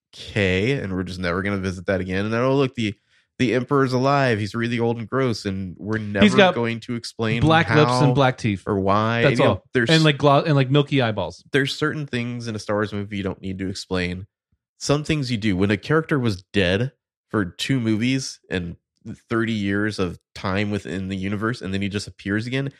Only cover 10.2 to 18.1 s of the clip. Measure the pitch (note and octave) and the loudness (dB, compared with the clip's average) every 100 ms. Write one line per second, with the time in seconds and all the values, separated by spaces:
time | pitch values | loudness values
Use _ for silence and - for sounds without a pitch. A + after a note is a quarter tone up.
10.2 | C#3+ C#3 E3 C#3+ B2+ C#3+ C#3+ C#3+ A#2 G#2 | 4 4 4 2 4 2 4 2 2 0
11.2 | E2+ - - C#3+ C#3 - D3+ D3+ C#3 B2 | -6 -8 -2 0 0 0 -4 -4 -4 -4
12.2 | A#2+ A#2+ A#2 G#2+ - G#2 G#2+ G#2 G2+ G#2 | -4 -6 -8 -6 -4 -2 -2 -4 -6 -6
13.2 | F#2+ - F#2+ F#2+ F#2+ G2+ - F#2 F2+ F2+ | -6 -6 -8 -6 -6 -6 -4 -4 -2 -6
14.2 | G2+ _ _ _ _ _ - C#3+ D3 D#3 | -12 _ _ _ _ _ 0 0 0 -2
15.2 | B2+ A#2+ G#2+ F#2 G2+ G#2 - D#3 D#3 D3+ | 0 -2 0 2 2 2 2 0 2 0
16.2 | A#2+ F#2 - G2+ F2 G2 B2+ - _ _ | 0 -2 -4 0 2 2 -2 -8 _ _
17.2 | _ A2+ F#2 - - C3+ A2 G#2+ A#2+ | _ -2 -2 -4 -2 -2 0 0 0